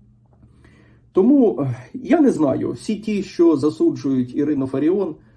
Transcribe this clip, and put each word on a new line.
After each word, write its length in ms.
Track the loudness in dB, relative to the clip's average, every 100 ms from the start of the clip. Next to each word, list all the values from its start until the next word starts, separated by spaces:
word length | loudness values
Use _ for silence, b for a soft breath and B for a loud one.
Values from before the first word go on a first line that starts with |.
| _ _ _ _ _ b b b b b b
Тому, 480 | 0 4 4 4 2
е, 160 | -4 -6 B
я 260 | -10 0 2
не 100 | 4
знаю, 420 | 2 0 -2 -4
всі 240 | -8 -8 -8
ті, 260 | -4 -6
що 340 | -4 2 2 4
засуджують 800 | 0 0 -2 -2 -4 -2 -4 -4
Ірину 300 | -4 -2 -4
Фаріон, 480 | -2 0 0 -4 -8 b